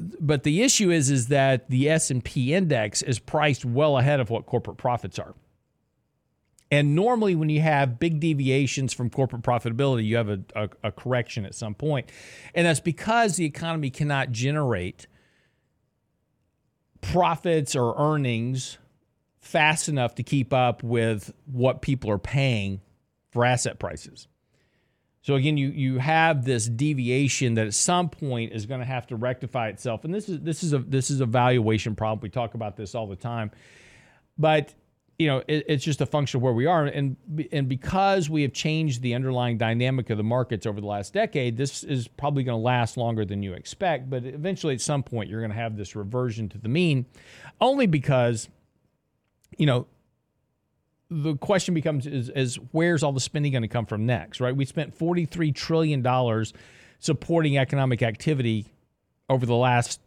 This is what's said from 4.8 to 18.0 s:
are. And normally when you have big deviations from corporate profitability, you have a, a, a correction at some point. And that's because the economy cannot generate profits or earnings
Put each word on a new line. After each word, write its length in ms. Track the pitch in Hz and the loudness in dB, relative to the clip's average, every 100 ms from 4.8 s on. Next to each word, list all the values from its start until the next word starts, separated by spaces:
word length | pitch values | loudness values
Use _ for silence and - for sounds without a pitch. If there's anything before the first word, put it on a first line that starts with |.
| 127 120 92 - | -2 -2 -4 -10
are. 160 | - - _ _ _ _ _ _ _ _ _ _ _ _ - | -12 -16 _ _ _ _ _ _ _ _ _ _ _ _ 0
And 240 | 143 147 | 2 4
normally 400 | 156 226 240 208 | 4 4 4 2
when 140 | 165 156 | 2 2
you 120 | 151 | 2
have 380 | 160 143 135 117 | 4 4 2 0
big 200 | 170 156 | 0 2
deviations 760 | 165 143 131 135 135 139 131 | 0 2 2 2 2 0 -4
from 180 | - 120 | -2 -4
corporate 320 | - 127 120 | 0 -2 -2
profitability, 600 | 123 120 120 117 139 123 | 0 0 0 0 2 2
you 100 | 107 | 2
have 140 | 117 104 | 0 0
a, 100 | 98 - | -4 -6
a, 140 | 110 107 - | -6 -8 -6
a 60 | 107 | -8
correction 540 | - 123 127 - 117 | -6 -2 -2 -2 -8
at 80 | 95 | -10
some 220 | - 110 | -8 -10
point. 360 | 101 151 139 - - - - - | -6 -2 -2 -4 -14 -20 -20 -6
And 100 | - | 0
that's 140 | 170 156 | 2 2
because 560 | 175 147 214 233 220 | 0 -2 0 2 2
the 100 | 175 | 0
economy 460 | 156 - 165 160 139 | -2 -4 -4 -4 -4
cannot 400 | - 147 139 131 | -2 -2 0 -2
generate 720 | 110 131 151 135 98 90 - - _ _ _ _ _ _ _ _ _ _ _ _ _ _ _ _ _ _ _ | -2 0 0 0 0 -4 -8 -20 _ _ _ _ _ _ _ _ _ _ _ _ _ _ _ _ _ _ _
profits 760 | - 165 165 165 180 160 139 | -2 2 2 0 0 0 0
or 200 | 135 117 | 0 0
earnings 840 | - | 2